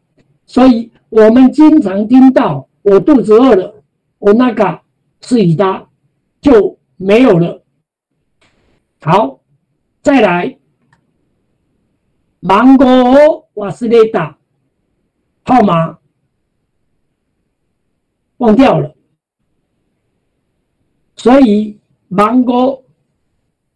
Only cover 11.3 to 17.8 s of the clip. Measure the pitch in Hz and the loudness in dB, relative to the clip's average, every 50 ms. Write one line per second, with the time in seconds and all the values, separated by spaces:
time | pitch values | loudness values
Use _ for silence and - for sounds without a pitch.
11.3 | _ _ _ _ _ _ _ _ _ _ _ _ _ _ _ _ _ _ _ _ | _ _ _ _ _ _ _ _ _ _ _ _ _ _ _ _ _ _ _ _
12.3 | _ _ - 175 190 208 247 262 269 254 269 254 254 254 247 247 262 285 294 311 | _ _ -6 -2 -2 2 2 4 4 4 4 2 2 2 2 2 2 4 4 2
13.3 | 339 - _ _ - 208 202 240 - - 240 214 233 233 220 220 - 190 160 143 | 0 -2 _ _ -16 -12 -12 -12 -10 -10 -6 -2 0 0 0 0 -2 -6 -8 -10
14.3 | - _ _ _ _ _ _ _ _ _ _ _ _ _ _ _ _ _ _ _ | -14 _ _ _ _ _ _ _ _ _ _ _ _ _ _ _ _ _ _ _
15.3 | _ _ _ - 254 247 208 196 175 165 165 160 - _ _ _ _ _ _ _ | _ _ _ -2 0 0 0 0 -2 -4 -6 -6 -10 _ _ _ _ _ _ _
16.3 | _ _ _ _ _ _ _ _ _ _ _ _ _ _ _ _ _ _ _ _ | _ _ _ _ _ _ _ _ _ _ _ _ _ _ _ _ _ _ _ _
17.3 | _ _ _ _ _ _ _ _ _ _ | _ _ _ _ _ _ _ _ _ _